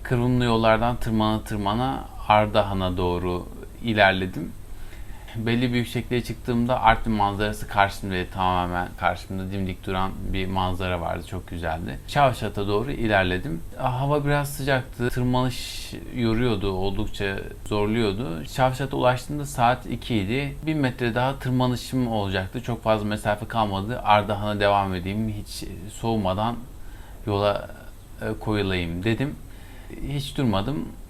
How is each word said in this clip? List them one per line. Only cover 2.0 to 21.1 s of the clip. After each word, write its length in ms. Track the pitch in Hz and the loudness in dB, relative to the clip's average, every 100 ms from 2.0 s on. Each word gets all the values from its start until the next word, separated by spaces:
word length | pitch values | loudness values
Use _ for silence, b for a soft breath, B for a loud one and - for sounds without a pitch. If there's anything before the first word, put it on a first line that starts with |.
| - - - | -8 -10 4
Ardahan'a 720 | 107 107 107 98 98 92 90 | 6 6 4 2 0 0 0
doğru 500 | 90 87 90 87 - - - - | 0 0 0 -2 -6 -12 -14 -8
ilerledim. 680 | 117 107 98 95 92 135 156 - - B B B B B B 117 | -2 6 8 8 0 -4 -6 -10 -12 B B B B B B -4
Belli 380 | 113 117 123 | 0 2 2
bir 40 | 123 | 2
yüksekliğe 460 | 117 123 110 123 | 0 -4 0 -2
çıktığımda 580 | - 110 - 117 120 127 | -2 -6 0 2 2 6
Artvin 320 | 110 117 113 | 6 6 4
manzarası 540 | 107 101 98 104 107 - | 2 2 2 0 0 -2
karşımdaydı, 600 | 104 98 - 101 92 87 | 4 4 2 -4 -2 -2
tamamen 540 | 98 92 90 87 87 90 - | 0 2 2 2 -2 -4 -2
karşımda 540 | 90 87 - 95 92 | -2 -2 -6 -6 -4
dimdik 340 | 98 95 92 - | -2 -4 -4 -4
duran 260 | 95 95 - 92 | -2 -2 -2 -4
bir 140 | 95 92 | -2 0
manzara 540 | 95 92 87 92 90 | 0 0 0 -2 -2
vardı, 240 | 85 87 85 | -2 -4 -6
çok 200 | 95 - | -10 -8
güzeldi. 520 | 87 85 80 90 67 - | -6 -4 -4 -4 -8 -4
Şavşat'a 600 | 147 139 120 107 107 101 | 4 4 4 -4 -4 0
doğru 240 | 104 131 | 0 0
ilerledim. 680 | 139 113 101 90 90 139 165 - - | -2 2 4 4 0 -2 -6 -8 -4
Hava 480 | 131 123 139 147 143 | -2 0 0 0 2
biraz 240 | 143 143 | 0 0
sıcaktı, 600 | 143 135 131 120 - 123 | -4 0 0 0 -4 -2
tırmanış 840 | 127 123 127 127 127 - - - - - 127 | 0 2 2 2 -2 -8 -8 -10 -10 -10 0
yoruyordu, 560 | 113 110 123 104 98 | 2 4 2 2 0
oldukça 680 | 92 98 101 104 - 101 98 - - - | 0 0 0 -2 -2 -2 -2 -6 -10 -4
zorluyordu. 800 | 107 104 113 110 98 117 82 - | 0 2 2 2 0 -4 -6 -6
Şavşat'a 520 | - 131 127 135 135 | 0 0 2 -4 2
ulaştığımda 480 | 127 127 - 147 143 | 2 2 -2 -6 -4
saat 400 | - 120 127 - | 2 2 2 -4
iki 300 | 117 - 113 | -8 -2 0
idi. 400 | 95 127 143 139 151 | 0 -2 -4 -4 -2
Bin 120 | 156 | 0
metre 380 | 131 120 123 | 0 0 0